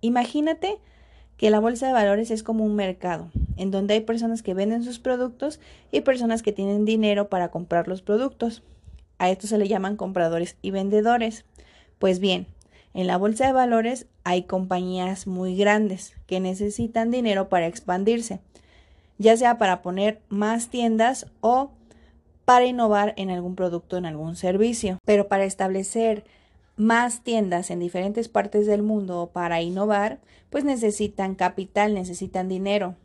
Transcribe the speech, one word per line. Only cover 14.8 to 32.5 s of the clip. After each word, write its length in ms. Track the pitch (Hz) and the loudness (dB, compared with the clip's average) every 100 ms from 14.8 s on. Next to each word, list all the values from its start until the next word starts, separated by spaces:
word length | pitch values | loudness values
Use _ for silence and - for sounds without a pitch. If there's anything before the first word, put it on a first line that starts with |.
| 180 185 185 190 - | -2 -4 -4 -6 -6
muy 280 | 185 185 185 | -4 -4 2
grandes 580 | 202 214 214 190 - - - | 4 4 2 -2 -10 -20 -6
que 140 | 185 | -4
necesitan 680 | 185 190 208 208 233 226 226 | -4 -4 -6 -4 -4 -2 0
dinero 380 | 247 233 196 190 | 0 0 0 2
para 200 | 180 170 | 0 0
expandirse, 720 | 170 - 180 196 233 233 190 _ - _ _ _ _ _ _ | -4 -4 0 2 0 -2 -10 _ -20 _ _ _ _ _ _
ya 200 | 214 226 | 4 6
sea 220 | 240 240 | 4 4
para 220 | 208 180 | 2 2
poner 400 | 180 185 208 214 _ | -2 0 0 -2 _
más 400 | 202 208 226 233 | -2 0 -2 -4
tiendas 580 | 254 233 220 226 269 - _ | -2 0 2 2 0 -8 _
o 300 | 226 247 277 - _ - - _ _ _ | 2 2 0 -8 _ -20 -20 _ _ _
para 220 | - 247 247 | 6 6 6
innovar 480 | 247 226 208 208 - | 2 2 4 2 -2
en 140 | 190 | -6
algún 240 | 180 180 | -4 -6
producto, 420 | 185 185 170 - 185 | -4 -4 -4 -6 -6
en 100 | 175 | -6
algún 280 | 156 156 | -8 -8
servicio. 640 | 175 185 190 226 233 202 185 | -4 0 2 2 2 -4 -4
Pero 240 | - 208 202 | 2 2 4
para 160 | 196 | 0
establecer 800 | 196 - 190 190 190 226 226 214 - _ _ _ _ - | 0 -2 -2 -2 -4 0 0 0 -6 _ _ _ _ 0
más 460 | 220 226 240 233 | 2 4 2 -2
tiendas 480 | - 226 202 175 180 | -2 0 2 0 -2
en 80 | 175 | -4
diferentes 500 | 175 180 190 214 226 | -4 -2 -4 -4 -2
partes 380 | - 202 208 208 | -2 0 0 2
del 160 | 208 | 2
mundo 400 | 208 214 196 180 | 2 -2 -2 -6
o 80 | 175 | -6
para 320 | - 170 170 | -4 -2 -2
innovar, 580 | 170 185 208 202 208 277 _ - _ | -2 -2 2 2 0 -4 _ -20 _
pues 140 | 285 | -2
necesitan 720 | 285 262 226 208 208 - 190 190 | 0 0 0 0 -4 -2 -4 0
capital, 580 | 180 185 190 - 208 | -2 -2 -6 0 2
necesitan 540 | 208 180 180 190 190 | 0 -4 -8 -8 -6
dinero 480 | 185 | -4